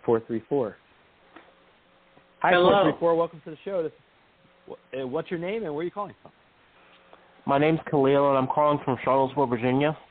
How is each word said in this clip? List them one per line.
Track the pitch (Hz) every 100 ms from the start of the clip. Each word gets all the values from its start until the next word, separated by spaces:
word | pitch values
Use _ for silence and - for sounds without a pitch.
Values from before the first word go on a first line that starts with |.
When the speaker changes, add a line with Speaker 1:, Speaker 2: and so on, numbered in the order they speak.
| -
Speaker 1:
Four | 113
three | 113 113 -
four. | 143 110 - _ _ _ _ _ - - _ _ _ _ _ _ _ _ _
Hi, | 165
Speaker 2:
Hello. | 180 185
Speaker 1:
four | 202 170
three | 139
four. | 170 165
Welcome | 165 160
to | 170
the | 151
show. | 196 190
This, | 156 - _ _ _ _ _ _ -
wh-, | - _ 131
uh, | 131
what's | 147 160
your | 175
name | 175 226
and | 185
where | 147
are |
you | 175
calling | 202 196 -
from? | - _ _ _ _ _ _ _ _ - _ _ -
Speaker 2:
My | 139
name's | 151 160 -
Khalil, | 151 135 139 143
and | 139
I'm | 131
calling | - 151 147
from | - 123
Charlottesville, | - 131 135 131 123
Virginia. | 120 123 131 147 156 -